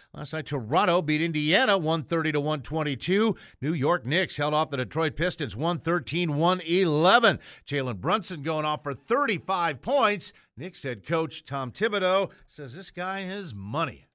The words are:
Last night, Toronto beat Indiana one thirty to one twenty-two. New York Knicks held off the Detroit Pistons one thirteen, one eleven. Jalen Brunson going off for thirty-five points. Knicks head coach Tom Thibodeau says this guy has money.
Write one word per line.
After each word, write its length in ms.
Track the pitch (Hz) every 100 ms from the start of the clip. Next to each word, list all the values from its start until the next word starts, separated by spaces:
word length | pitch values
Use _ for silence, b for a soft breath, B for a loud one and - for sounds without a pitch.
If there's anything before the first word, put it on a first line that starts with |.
| B
Last 200 | 147 143
night, 140 | 156 -
Toronto 540 | 147 110 165 202 175
beat 200 | 151 151
Indiana 560 | 165 151 151 196 247 196
one 260 | 156 165
thirty 300 | - 170 156
to 80 | 151
one 220 | 147 151
twenty-two. 760 | - 156 147 131 - 196 226 - B B
New 120 | 139
York 320 | 165 143 170 117
Knicks 300 | 165 170 -
held 180 | 147
off 160 | 151 156
the 80 | 135
Detroit 380 | 113 156 156 135
Pistons 400 | 175 - 131 98
one 240 | 165 160
thirteen, 560 | 165 175 - 170 170 143
one 240 | 170 185
eleven. 800 | 160 180 180 151 175 233 226 113 B B -
Jalen 360 | 143 131 98
Brunson 400 | 127 214 180 165
going 240 | 143 156 151
off 180 | 151
for 100 | 143
thirty-five 880 | 135 - 262 277 170 - 190 165 135
points. 520 | 214 277 214 202 - - b -
Knicks 260 | 175 -
head 220 | 135 107 110
coach 400 | 165 160 - -
Tom 260 | 139 127
Thibodeau 600 | - 214 202 185 190 190 B B
says 300 | - 135 151
this 160 | 185
guy 300 | 175 185 196
has 340 | 185 202 180 101
money. 520 | 98 143 151 71 _